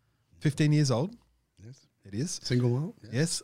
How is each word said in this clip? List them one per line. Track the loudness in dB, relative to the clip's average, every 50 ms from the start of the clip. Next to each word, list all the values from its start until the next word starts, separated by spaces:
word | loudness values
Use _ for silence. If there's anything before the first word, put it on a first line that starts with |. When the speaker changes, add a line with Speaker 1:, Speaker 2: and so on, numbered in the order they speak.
| _ _ _ _ _ _ _ -2
Speaker 1:
fifteen | -2 -2 2 4 4 4 6
years | 4 4 4
old. | 2 0 0 -2 -6 -12 _ _ _ _ _ _ _ _ -20
Speaker 2:
Yes. | -20 -20 -20 _ _ _ _ _
Speaker 1:
It | -10 -6
is. | -6 -4 -4 -6 -8 -4
Speaker 2:
Single | 0 0 2 2 2
malt, | 0 0 -4 -6 -10 _ -16
yeah. | -6 -2
Speaker 1:
Yes. | -2 0 0 -2 -6